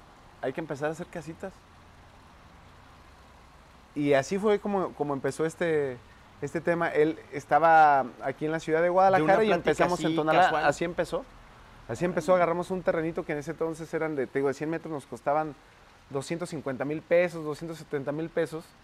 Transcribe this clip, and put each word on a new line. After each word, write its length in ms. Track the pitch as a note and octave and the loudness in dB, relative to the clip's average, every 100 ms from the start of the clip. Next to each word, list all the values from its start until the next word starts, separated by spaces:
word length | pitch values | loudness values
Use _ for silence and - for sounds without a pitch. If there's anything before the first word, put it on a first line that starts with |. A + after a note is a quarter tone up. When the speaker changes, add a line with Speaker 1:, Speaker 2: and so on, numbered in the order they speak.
| - - - - | -20 -20 -20 -10
Speaker 1:
hay 120 | B2+ | -8
que 80 | C3+ | -6
empezar 280 | D#3+ C#3+ D3+ | -8 -6 -6
a 20 | |
hacer 160 | D#3+ F3 | -6 -10
casitas". 440 | F3 D#3 E3 F#3+ - - - - - - - - - - - - - - - - - - - - - - - - D3 | -12 -14 -14 -14 -16 -20 -20 -20 -20 -20 -20 -20 -20 -20 -20 -20 -20 -20 -20 -20 -20 -20 -20 -20 -20 -20 -20 -12 -2
Y 180 | C#3+ | 2
así 240 | C3+ C3+ G3 | 4 2 0
fue 220 | G#3+ G#3 | 2 0
como, 340 | G#3 G3 D3+ | 0 -2 -2
como 200 | A#2+ D3 | -4 -4
empezó 320 | C#3 C3+ - D#3+ | -2 -2 -2 -4
este, 520 | - F3 D#3 C#3+ B2 - - - - | -2 0 0 -2 -6 -16 -20 -20 -12
este 200 | C#3+ E3+ | -8 -4
tema. 280 | D3+ E3+ E3 | -2 0 0
Él 300 | D3 D#3 D3+ - | 2 2 0 -10
estaba 720 | C#3+ - D3 E3 D#3+ D3+ C#3 B2+ - | -10 2 4 8 8 8 6 0 -6
aquí 220 | B2+ B2+ D3+ | -8 -6 -4
en 60 | |
la 80 | D#3+ | -4
ciudad 220 | E3 D#3 | 0 2
de 80 | F3 | 2
Guadalajara 440 | F3+ F#3+ F#3+ D#3 | 4 4 4 4
Speaker 2:
De 40 | G3 | 4
una 60 | |
Speaker 1:
y 40 | A3 | 4
Speaker 2:
plática 220 | E3+ - | 2 2
Speaker 1:
empezamos 280 | D3+ E3+ F3 | 2 2 0
en 60 | D#3+ | 0
Speaker 2:
así, 80 | D#3+ | 0
Speaker 1:
Tonalá. 260 | D#3 D#3+ | 2 4
Speaker 2:
casual. 220 | F3+ D#3 D3+ | 4 4 2
Speaker 1:
Así 200 | C#3 E3+ | 0 -2
empezó. 400 | F3 D#3+ E3+ C4+ - - - - - - | -4 -4 -4 -8 -20 -20 -20 -20 -18 -10
Así 160 | A#2 F3 | -4 -2
empezó, 300 | F3+ F#3 F3+ | 0 2 4
agarramos 360 | E3 E3+ F3 | 4 0 -4
un 120 | F#3 | -4
terrenito 420 | F3+ E3+ D#3+ E3 D#3+ | -2 -2 -2 -4 -6
que 80 | |
en 60 | D3 | -6
ese 120 | C#3+ | -6
entonces 420 | D#3 E3 D#3 D#3+ | -6 -6 -6 -6
eran 220 | D#3+ D#3+ D3 | -4 -2 -2
de, 120 | A#2+ | -2
te 120 | C#3 | 0
digo, 80 | C#3 | -2
de 60 | |
cien 160 | - D#3 | -2 -4
metros, 240 | E3 D#3 | -6 -8
nos 120 | D3 - | -10 -10
costaban 500 | A#2+ D3 D3 D#3 C3+ - - - - - | -8 -2 -2 -2 -10 -20 -20 -20 -20 -10
doscientos 400 | C3+ C3+ E3 F3 | -8 -6 -8 -6
cincuenta 360 | D#3 C3+ B2+ C#3 | -8 -8 -6 -4
mil 160 | D#3 | -6
pesos, 420 | - E3+ F3+ E3 | 0 2 2 -2
doscientos 340 | D3+ C#3+ E3 D#3 | -8 -8 -10 -12
setenta 340 | D#3 D3 C#3 | -8 -6 -4
mil 160 | D3 D#3+ | -6 -4
pesos, 340 | - D#3+ D#3 - - | -4 -4 -6 -14 -20